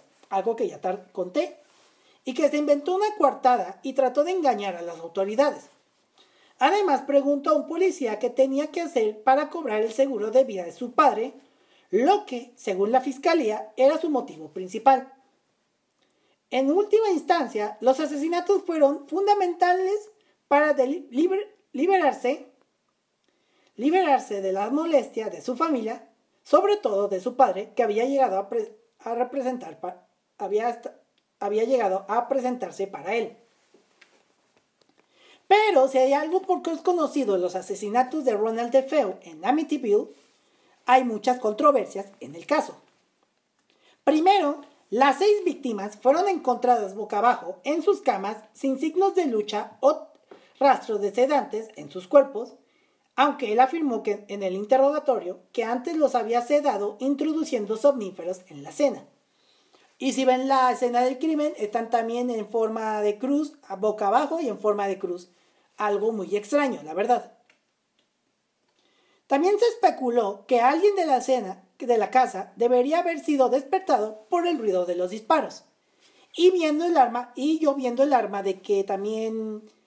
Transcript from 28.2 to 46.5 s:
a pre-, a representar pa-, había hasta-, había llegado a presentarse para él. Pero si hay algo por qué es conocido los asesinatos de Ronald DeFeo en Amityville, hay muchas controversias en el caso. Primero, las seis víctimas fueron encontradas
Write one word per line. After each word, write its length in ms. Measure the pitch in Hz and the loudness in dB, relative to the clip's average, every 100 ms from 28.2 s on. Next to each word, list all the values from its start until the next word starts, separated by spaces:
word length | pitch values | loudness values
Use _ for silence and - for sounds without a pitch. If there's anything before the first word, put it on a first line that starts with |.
| 247 190 | 2 0
a 120 | 196 | -4
pre-, 280 | 233 208 - _ _ | -6 -8 -12 _ _
a 160 | 226 | -8
representar 640 | 233 247 277 254 247 165 151 | -4 -4 -4 -6 -6 -10 -12
pa-, 300 | 180 - _ _ _ - | -14 -14 _ _ _ -10
había 280 | 196 208 233 | -4 -2 -2
hasta-, 340 | 233 - - _ _ _ - | -4 -12 -18 _ _ _ -8
había 240 | 202 214 | -4 0
llegado 420 | 233 262 196 190 190 | 2 2 2 -2 -2
a 180 | 226 240 | -4 0
presentarse 640 | 277 247 247 180 - 190 | -2 -2 -6 -8 -8 -8
para 260 | 170 165 | -8 -6
él. 220 | 226 202 - _ _ _ _ _ _ _ _ _ _ _ _ _ _ _ _ _ _ _ _ - | -4 -4 -10 _ _ _ _ _ _ _ _ _ _ _ _ _ _ _ _ _ _ _ _ 4
Pero 420 | 403 427 311 262 | 4 6 4 4
si 80 | 262 | 4
hay 160 | 262 | 4
algo 300 | 285 311 370 | 2 0 -2
por 180 | 381 349 | 0 -4
qué 120 | 349 | -2
es 80 | 320 | -4
conocido 580 | - 349 277 294 226 190 | -2 0 0 -2 0 0
los 160 | 180 | -2
asesinatos 720 | 185 180 196 208 233 254 311 254 | -6 -8 -8 -2 0 0 -2 -2
de 100 | 208 | 0
Ronald 340 | 220 226 240 | -2 -2 2
DeFeo 480 | 269 262 311 208 180 | 2 2 0 -2 -4
en 220 | 170 156 190 | -14 -10 -2
Amityville, 600 | 302 311 294 233 208 - - _ _ _ _ _ _ | -2 -2 -4 2 0 0 -14 _ _ _ _ _ _
hay 200 | - 262 | 4 4
muchas 340 | 247 214 254 247 | 4 -2 0 0
controversias 680 | 214 208 294 269 196 190 190 - | -2 2 4 4 0 -8 -12 -16
en 140 | 143 | -18
el 100 | 165 | -12
caso. 320 | - 294 - - _ _ _ _ _ _ _ _ _ _ _ _ | -2 -2 -2 -12 _ _ _ _ _ _ _ _ _ _ _ _
Primero, 560 | - 311 359 403 294 294 - _ - | 0 2 4 4 2 -4 -10 _ -6
las 280 | 220 277 269 | 2 2 4
seis 240 | 403 415 359 | 2 2 0
víctimas 500 | - 254 208 202 - | -4 -6 -6 -8 -2
fueron 320 | 247 311 392 | 2 2 2
encontradas 680 | 339 - | 0 -2